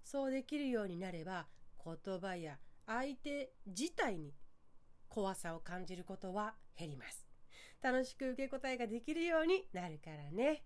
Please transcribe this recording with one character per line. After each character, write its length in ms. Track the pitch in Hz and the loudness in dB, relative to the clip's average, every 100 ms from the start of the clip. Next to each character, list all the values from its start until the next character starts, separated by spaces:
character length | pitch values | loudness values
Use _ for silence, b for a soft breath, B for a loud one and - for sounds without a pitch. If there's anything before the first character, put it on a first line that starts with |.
そ 220 | - 277 269 | 0 2 4
う 60 | |
で 120 | 262 | 2
き 140 | 262 294 | 2 2
る 120 | 277 | 4
よ 120 | 233 | 4
う 40 | 202 | 2
に 100 | 170 | 0
な 140 | 190 | -2
れ 120 | 175 | -2
ば、 240 | 165 185 160 b - - 170 | -2 -2 -4 b -12 -8 -6
言 340 | 165 - 185 | -4 -2 0
葉 160 | 190 180 | 0 -2
や 240 | 160 139 b b - | -4 -6 b b -2
相 280 | 226 269 262 | 0 2 -2
手 380 | 294 285 262 - 202 | -2 -2 -2 -6 -8
自 240 | 185 320 | -2 0
体 260 | - 285 180 | 2 2 2
に 160 | 147 - - - - - - - - | -4 -8 -12 -12 -16 -18 -18 -16 -6
怖 280 | - 190 185 | 0 0 0
さ 200 | 175 165 | -2 -2
を 40 | |
感 260 | - 180 180 | -2 -4 -4
じ 100 | 180 | -4
る 80 | |
こ 140 | 180 190 | -6 -6
と 160 | 190 | -2
は 220 | 190 214 - - - | 0 0 -4 -14 -6
減 140 | 165 | -6
り 80 | 135 | -4
ま 100 | - | -8
す。 180 | - - - - B B B | -10 -12 -14 -16 B B B
楽 220 | 254 254 | 4 6
し 120 | 254 - | 4 0
く 160 | 262 | -2
受 120 | 254 | 0
け 60 | 269 | -2
答 200 | 269 269 | 0 0
え 60 | 254 | 2
が 100 | 233 | 2
で 120 | 233 | 0
き 140 | 226 | 0
る 100 | 311 | 2
よ 180 | 339 320 | 4 6
う 40 | 320 | 8
に 240 | 381 - | 6 4
な 160 | 180 175 | -4 -4
る 120 | 151 | -6
か 100 | - | -8
ら 220 | 151 143 | -8 -4
ね。 320 | 175 269 302 | 4 6 4